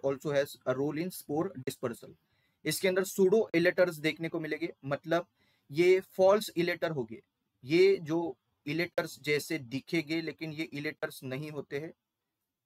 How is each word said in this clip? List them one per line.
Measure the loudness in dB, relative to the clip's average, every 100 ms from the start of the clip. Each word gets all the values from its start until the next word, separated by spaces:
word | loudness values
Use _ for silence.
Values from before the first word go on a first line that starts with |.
also | -2 -2 -2
has | 0 -2 -4 -4
a | -2
role | -2 -2
in | -6
spore | -8 -4 -4 -4 -6 -10
dispersal। | -6 -6 -6 -14 -20 _ _ _ _
इसके | -4 0 0
अंदर | 0
pseudo | 0 2 4 4 4 2
elaters | 2 4 2 2
देखने | -4 -2 -6
को | -6
मिलेंगे, | -6 -6 -8 -8
मतलब | -6 -6 -2 -2 -2 _ _ _ _
ये | 2 6 6 2 4
false | 6 6 2 -2
इलेटर | -2 0 -2
हो | -2
गए। | -6 -10 _ _ _ _
ये | 0 6 6 6
जो | 0 -2 -2 -8 _ _ -6
इलेटर्स | -4 -2 -2 -4 -6
जैसे | -2 -2 -2 -6
दिखेंगे | -4 -8 -2 -4 -2 -4
लेकिन | -6 -8 -10
ये | -8 -8
इलेटर्स | -6 -8 -6 -8 -8
नहीं | -8 -8 -8
होते | -10 -8 -8
हैं, | -8 -14 _ _ _ _ _ _